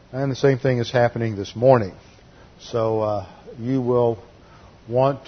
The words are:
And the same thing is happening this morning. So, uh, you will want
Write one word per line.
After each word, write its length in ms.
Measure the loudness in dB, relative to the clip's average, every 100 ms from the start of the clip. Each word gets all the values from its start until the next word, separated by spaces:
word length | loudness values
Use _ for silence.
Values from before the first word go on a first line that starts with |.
| -14
And 180 | -6 -4
the 60 | 0
same 200 | 2 2
thing 200 | 0 0
is 120 | 0
happening 460 | 2 2 0 -4 -4
this 180 | -8
morning. 400 | 0 4 4 2 -8 -20 -20 -20 -20 -20 -20
So, 400 | -8 -4 -2 0
uh, 260 | -2 -4 -8 -16 -20 -12
you 220 | -6 -4
will 420 | 0 2 2 -2 -8 -20 -20 -20 -20 -20 -4
want 320 | 0 2 0